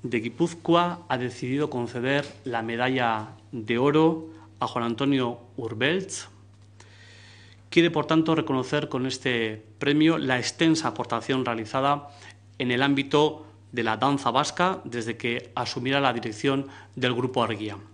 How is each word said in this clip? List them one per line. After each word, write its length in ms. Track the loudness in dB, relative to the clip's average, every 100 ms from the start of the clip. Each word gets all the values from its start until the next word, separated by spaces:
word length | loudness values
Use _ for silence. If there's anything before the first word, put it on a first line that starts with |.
de 160 | -2 -2
Guipúzcoa 840 | -2 -2 -2 -2 2 4 4 -4 -4
ha 80 | -2
decidido 520 | -2 -6 -4 -2 -2
conceder 560 | -2 -4 -4 0 0 -2 -10 -6
la 160 | -4
medalla 680 | -4 0 0 2 0 0 -4 -16 -12
de 260 | -10 -2 2
oro 520 | 4 6 4 2 -8 -16 -20 -6
a 80 | -4
Juan 180 | -2 -2
Antonio 540 | 0 0 2 0 -4 -12 -10
Urbeltz. 720 | -8 -2 0 0 -4 -12 -14 -20 -20 -20 -20 -20 -20 -20 -20 -20 -20 -20 -20 -20 0
Quiere, 220 | 4 4
por 140 | 2 2
tanto, 280 | 4 4
reconocer 560 | 2 2 -2 0 -2 -2
con 160 | -4 -4
este 580 | -4 -2 0 -2 -6 -14 -4
premio 400 | 0 4 4 4
la 200 | 2 0
extensa 480 | 0 2 4 4 0
aportación 560 | -4 -4 -4 0 0 0
realizada 640 | -4 -4 0 0 0 -4 -20 -20 -20 -20 -6
en 140 | -2
el 100 | 2
ámbito 640 | 2 2 2 4 2 0 -16 -20 -8
de 120 | -2
la 140 | 0 2
danza 340 | 2 2 2
vasca 500 | 0 0 0 0 0 -6
desde 320 | -6 -6 -4
que 340 | -4 -4 -6
asumiera 460 | -8 -6 -4 -2 2
la 140 | 2
dirección 540 | 0 -6 -2 0 0 -4 -14 -18 -2
del 180 | 0
Grupo 300 | 0 -2 0
Argia. 340 | -2 -2 -6 -10 -16